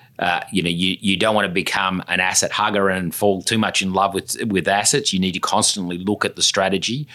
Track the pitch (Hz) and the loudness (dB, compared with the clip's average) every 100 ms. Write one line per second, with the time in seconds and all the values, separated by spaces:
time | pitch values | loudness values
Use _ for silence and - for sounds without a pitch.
0 | - - 90 85 - 95 85 85 92 - | -16 -4 -2 -2 -2 -2 0 0 0 0
1 | 101 95 110 107 98 90 82 104 95 92 | 0 2 2 2 2 0 -2 0 0 -2
2 | 87 90 92 - 98 - 107 104 98 92 | -2 0 0 2 0 0 0 2 2 0
3 | 87 - 104 95 - 113 101 - 95 95 | -2 0 2 2 0 0 0 0 0 2
4 | 98 98 - - 117 95 87 98 104 143 | 2 0 -6 -6 -2 0 2 2 2 0
5 | - 95 92 87 - 101 107 104 90 87 | 0 0 0 -2 -2 0 0 0 -4 -4
6 | 95 104 104 - - 98 95 95 82 127 | -2 -2 -2 -2 -2 0 0 0 -2 -6
7 | 147 | -8